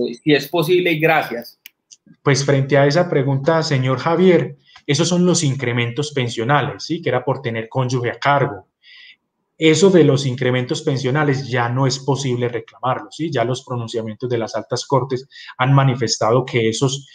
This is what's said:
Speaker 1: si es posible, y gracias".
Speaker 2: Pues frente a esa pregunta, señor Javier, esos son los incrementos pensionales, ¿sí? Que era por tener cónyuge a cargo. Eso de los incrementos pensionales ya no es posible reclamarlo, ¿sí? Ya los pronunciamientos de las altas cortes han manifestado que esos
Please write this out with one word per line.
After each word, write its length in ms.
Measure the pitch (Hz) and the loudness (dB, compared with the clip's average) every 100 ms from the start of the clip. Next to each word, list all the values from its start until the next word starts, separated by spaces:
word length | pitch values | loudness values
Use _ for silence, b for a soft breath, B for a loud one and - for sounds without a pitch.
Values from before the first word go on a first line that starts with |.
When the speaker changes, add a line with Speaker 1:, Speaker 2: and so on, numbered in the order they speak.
| 120 117 | -2 -4
Speaker 1:
si 80 | 156 | 0
es 160 | 143 143 | 0 0
posible, 440 | 175 156 180 175 | -2 2 2 2
y 80 | 160 | 0
gracias". 600 | 160 156 - 117 - _ - _ _ - _ _ | 2 0 -2 -8 -12 _ -20 _ _ -20 _ _
Speaker 2:
Pues 240 | 147 135 - | 0 0 2
frente 320 | 139 135 139 | 0 2 2
a 80 | 143 | 4
esa 240 | 160 175 | 2 0
pregunta, 540 | 147 135 135 165 160 | 0 0 -2 0 0
señor 340 | 156 135 127 131 | 0 -2 0 -2
Javier, 600 | 165 170 190 170 - - b b - | 0 2 4 4 2 -10 b b -4
esos 220 | 143 165 | 0 0
son 180 | 175 180 | 2 2
los 180 | 175 | 2
incrementos 680 | 143 127 120 120 117 117 147 | 0 0 -2 0 -2 -4 -4
pensionales, 720 | 139 120 117 113 143 - - | -4 -4 -2 0 0 0 -6
¿sí? 180 | - 170 | -8 -6
Que 80 | 160 | -2
era 160 | 123 - | -2 -2
por 160 | 131 | -4
tener 260 | 120 113 113 | -4 -6 -6
cónyuge 440 | 131 123 127 120 | -4 -2 -2 -4
a 80 | - | -2
cargo. 480 | 139 143 120 98 - _ B B B B _ _ _ - | 0 2 0 -4 -16 _ B B B B _ _ _ 0
Eso 320 | 160 156 196 | 4 6 6
de 140 | 180 | 6
los 220 | 143 135 135 | 6 4 0
incrementos 560 | 120 123 127 123 160 | -2 0 0 -2 -4
pensionales 640 | 156 127 123 147 147 131 110 | -4 -2 0 0 0 0 -2
ya 220 | 123 117 | -2 -2
no 180 | 127 135 | 0 0
es 120 | 127 | -2
posible 500 | - 135 135 120 120 | -2 -2 -2 -2 -2
reclamarlo, 580 | 117 - - 127 123 - | -4 -12 -8 -4 -4 -8
¿sí? 220 | - 160 | -8 -4
Ya 140 | 131 117 | -2 -2
los 180 | 127 | -4
pronunciamientos 680 | - 123 113 117 110 107 123 | -6 -8 -6 -6 -6 -8 -4
de 80 | 120 | -4
las 160 | 107 | -4
altas 320 | 110 - 120 - | -8 -6 -8 0
cortes 440 | 135 135 123 - B B B | 0 0 -6 -10 B B B
han 160 | 131 | 2
manifestado 720 | 135 135 120 110 - 110 127 | 4 4 0 -2 0 2 2
que 240 | 131 123 113 | 0 0 0
esos 400 | 113 139 139 B | 0 -2 -4 B